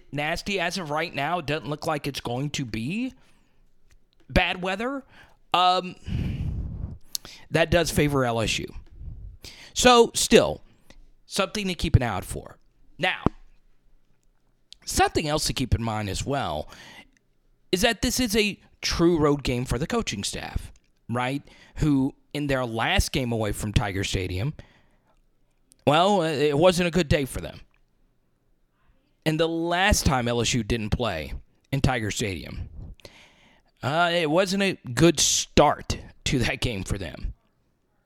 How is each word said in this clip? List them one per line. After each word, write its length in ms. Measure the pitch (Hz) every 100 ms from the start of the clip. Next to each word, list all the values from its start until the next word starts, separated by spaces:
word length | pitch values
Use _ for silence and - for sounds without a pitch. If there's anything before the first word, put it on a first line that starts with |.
| -
nasty, 460 | 143 151 170 - 190
as 200 | 175 185
of 120 | 151
right 240 | 151 151
now, 240 | 135 147 180
it 80 | 139
doesn't 220 | 151 120
look 180 | 151 165
like 220 | 151 143
it's 120 | 131
going 300 | - 123 143
to 140 | -
be 480 | 123 110 123 214 254 - - _ _ _ _ _ - - _ _ -
bad 340 | 131 175 180
weather, 420 | 185 196 240 277 - - - _ _
um, 400 | 170 180 185 180 - - - - - - - - - - - - - - - -
that 200 | 156 165
does 200 | 170 160
favor 340 | - 147 139
L 160 | 120 113
S 180 | 107 -
U. 80 | - - - - - - - - - - -
So, 360 | - 247 240 233
still, 480 | - - 208 78 - - _ - - - _ -
something 420 | - 190 214 190
to 60 |
keep 220 | 170 170 -
an 60 |
eye 40 | 120
out 180 | 95
for. 340 | - - - - _ _ - -
Now, 260 | 180 120 - - - - - _ _ - _ _ _ _ _ _ - -
something 440 | - - 392 - 151
else 160 | 156 -
to 60 |
keep 220 | 135 123
in 80 | 98
mind 260 | 113 107 101
as 160 | -
well 440 | 120 139 98 76 - - - - - _ _ _ _ _ _
is 100 | 185
that 200 | 233 226
this 180 | 254 -
is 160 | 247 220
a 240 | 208 - _ _
true 380 | - - 170 165
road 240 | 147 143
game 220 | 135 123
for 140 | 127 123
the 80 | 160
coaching 380 | 233 - 101
staff, 480 | - 90 80 - - - _ _ -
right? 340 | 120 127 143 - - - -
Who, 380 | 156 135 135 - _
in 140 | 143 143
their 180 | 131 123
last 460 | 113 135 196 -
game 200 | 156 120
away 200 | 113 104
from 200 | - 107
Tiger 320 | - 104 95
Stadium, 480 | 101 98 92 92 139 - - _ _ _ _ _ _ _ _ _ _ _ -
well, 360 | 156 190 202
it 340 | 160 135 147 143
wasn't 320 | 185 175 175
a 40 |
good 160 | 175 147
day 160 | 165
for 160 | 131 -
them. 200 | 78 - - _ _ _ _ _ _ _ _ _ _ _ _ _ _ _
And 140 | 156 156
the 100 | 165
last 560 | 165 170 175 202 185
time 240 | 175 131 120
L 120 | 120
S 120 | 110
U 100 | 123
didn't 280 | 104 117 107
play 420 | - 113 82 71 - - _ _
in 100 | 135
Tiger 300 | 135 123 107
Stadium, 580 | - 107 82 - - - - - - - - - _ _ _ _ _
uh, 280 | 113 160 175
it 180 | 170 151
wasn't 320 | 170 196 196
a 160 | 196 - 131
good 240 | 117 170 156
start 800 | - - - - 147 - - - - -
to 140 | - 135
that 200 | 110 107
game 240 | 127 98
for 140 | - 104
them. 360 | 82 - - - _ _ _ _ _ _